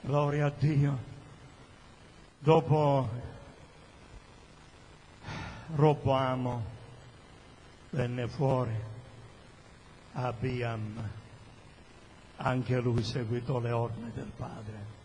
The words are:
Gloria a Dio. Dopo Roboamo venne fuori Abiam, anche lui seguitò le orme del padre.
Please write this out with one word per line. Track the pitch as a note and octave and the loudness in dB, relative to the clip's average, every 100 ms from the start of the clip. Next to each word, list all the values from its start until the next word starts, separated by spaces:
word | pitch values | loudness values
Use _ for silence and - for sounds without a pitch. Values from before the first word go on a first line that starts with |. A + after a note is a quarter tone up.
Gloria | - D3 D3 D3 D3 | 2 2 2 2 2
a | C#3+ | 2
Dio. | C#3+ C#3+ C#3+ C3+ - - - - - - - - - - - - - - | 4 6 4 2 -6 -14 -18 -20 -20 -20 -20 -20 -20 -20 -20 -20 -20 -2
Dopo | C#3 D#3+ - D#3 D3 C#3 B2 B2 - - - - - - - - - - - - - - - - - - - - - - - - - | 6 6 6 4 6 4 2 -4 -8 -14 -18 -20 -20 -20 -20 -20 -20 -20 -20 -20 -20 -20 -20 -20 -20 -20 -20 -16 -12 -8 -10 -10 -6
Roboamo | D#3 D3+ C#3+ - C3+ C3 B2+ B2+ A#2+ G2 - - - - - - - - - - - - | 4 6 6 4 2 2 0 -2 -2 -6 -10 -16 -20 -20 -20 -20 -20 -20 -20 -20 -20 -8
venne | C#3+ B2 B2 A#2+ | -2 -2 -2 -4
fuori | - C3+ B2+ A#2+ A2+ G#2+ - - - - - - - - - - - - | 0 2 2 2 -2 -6 -12 -16 -18 -20 -20 -20 -20 -20 -20 -20 -20 -12
Abiam, | - B2+ A#2 C3 B2 A#2 A2+ G#2+ A2 G#2+ - - - - - - - - - - - - - | -4 -4 -2 -2 -2 -2 -4 -6 -6 -8 -10 -16 -20 -20 -20 -20 -20 -20 -20 -20 -20 -20 -4
anche | C3+ B2+ B2 B2+ | 0 0 2 0
lui | A#2+ A#2 | 2 2
seguitò | A2 C#3 A#2 A#2+ A#2+ B2+ | 0 -2 -2 -4 -2 -2
le | A#2 | 0
orme | A#2 A#2 A2+ - | 0 -2 -4 -8
del | C3 A#2 - | -10 -10 -10
padre. | A#2+ A2 G#2+ G#2+ G#2+ - | -10 -10 -12 -10 -12 -14